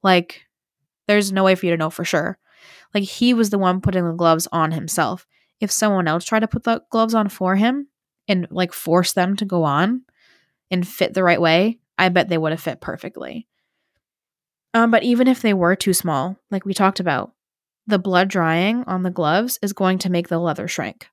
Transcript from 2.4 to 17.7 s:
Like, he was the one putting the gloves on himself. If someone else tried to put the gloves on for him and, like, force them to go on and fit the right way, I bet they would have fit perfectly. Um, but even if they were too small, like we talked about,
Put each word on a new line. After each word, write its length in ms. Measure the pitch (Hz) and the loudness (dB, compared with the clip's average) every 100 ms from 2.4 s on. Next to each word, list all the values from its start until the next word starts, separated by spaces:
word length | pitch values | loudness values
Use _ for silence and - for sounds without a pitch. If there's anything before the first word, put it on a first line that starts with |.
| _ _ - - _ | _ _ -20 -20 _
Like, 120 | 208 | -4
he 280 | 190 - 240 | -4 0 2
was 160 | 233 214 | 4 2
the 100 | 202 | 2
one 220 | 185 185 | 0 0
putting 240 | 202 185 | 0 0
the 80 | 175 | -2
gloves 360 | 165 170 160 - | 2 2 2 0
on 200 | 170 160 | -2 0
himself. 540 | 160 165 - 139 180 _ _ _ _ | -2 -4 -2 -2 -2 _ _ _ _
If 100 | 208 | -4
someone 380 | - 214 190 170 | 0 0 2 0
else 160 | 165 | -2
tried 160 | - 220 | -2 -2
to 80 | 214 | 0
put 160 | 247 | -2
the 180 | 240 226 _ | -2 -4 _
gloves 240 | 226 226 | 0 2
on 140 | 226 208 | 0 -2
for 260 | - 185 190 | -2 0 2
him 320 | 226 277 277 _ _ _ - | 2 0 -8 _ _ _ -4
and, 200 | 185 170 | -2 -2
like, 240 | 180 180 | -4 -4
force 400 | - - 175 175 | -4 0 2 2
them 220 | - 180 196 | 0 -2 -2
to 100 | 202 | -2
go 180 | 180 | 0
on 380 | 156 143 185 254 _ _ _ _ _ _ _ | 0 2 0 -2 _ _ _ _ _ _ _
and 160 | 180 175 | -4 -4
fit 280 | - 190 | -2 -2
the 80 | 190 | 2
right 180 | 180 170 | 2 2
way, 380 | 165 165 208 233 _ - | 2 2 2 -2 _ 0
I 120 | 185 | 2
bet 180 | 180 185 | 2 0
they 80 | 170 | -2
would 160 | 160 | -2
have 80 | 156 | -4
fit 200 | - - | -8 -10
perfectly. 680 | - - - - 65 226 - _ _ _ _ _ _ _ _ _ _ _ _ | -12 -12 -12 -14 -14 -14 -16 _ _ _ _ _ _ _ _ _ _ _ _
Um, 160 | 233 233 | 2 4
but 120 | 226 | 4
even 260 | 233 240 254 | 4 2 4
if 120 | 254 | 2
they 140 | 226 | 2
were 220 | 196 175 190 | 2 2 2
too 180 | - | 0
small, 420 | 175 175 143 160 190 _ | 0 0 -2 -2 -6 _
like 160 | 196 190 | -6 -4
we 80 | |
talked 260 | 190 190 190 | 0 0 2
about, 320 | 180 135 - _ _ _ _ | -2 -2 -4 _ _ _ _